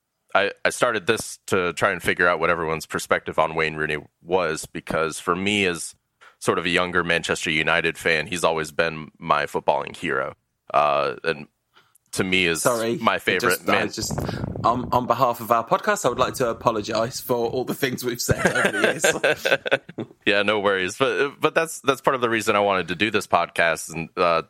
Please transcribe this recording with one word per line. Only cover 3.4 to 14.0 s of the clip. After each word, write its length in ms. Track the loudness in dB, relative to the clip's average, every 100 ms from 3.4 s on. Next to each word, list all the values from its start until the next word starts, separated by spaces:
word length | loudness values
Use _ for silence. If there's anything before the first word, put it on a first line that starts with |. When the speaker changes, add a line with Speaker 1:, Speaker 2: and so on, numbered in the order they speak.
| 0 0
Speaker 1:
Wayne 200 | -2 -2
Rooney 220 | -4 -4 -8 _
was, 440 | -2 0 0 -2 -8
because 540 | -12 -6 -2 -2 -4
for 160 | -4 -2
me, 300 | 0 2 2
as 300 | 0 -8 -16 _ _ -20 _
sort 180 | 0 0
of 80 | 2
a 40 |
younger 340 | 0 2 0
Manchester 460 | 2 0 0 -2 0
United 480 | 0 2 2 0 -2
fan, 300 | 0 0 0
he's 180 | -2 0
always 260 | 0 -2
been 400 | -2 -2 -4 -12 -12
my 280 | -2 0 0
footballing 500 | -2 0 -2 -4 -8
hero. 400 | -4 -2 -4 -10 _ _ -2
Uh, 420 | 2 2 2 0 -2 -4
and 220 | -6 -10 _ _ _ _ _ _
to 100 | -4
me 220 | 0 2 2
is 160 | 2
Speaker 2:
Sorry, 360 | 0 0 -2 0
Speaker 1:
my 180 | 0 0
Speaker 2:
I 40 |
Speaker 1:
favorite 380 | 0 2 2 0
Speaker 2:
just, 120 | 0
I 20 |
Speaker 1:
man. 200 | 0 0
Speaker 2:
just, 280 | -4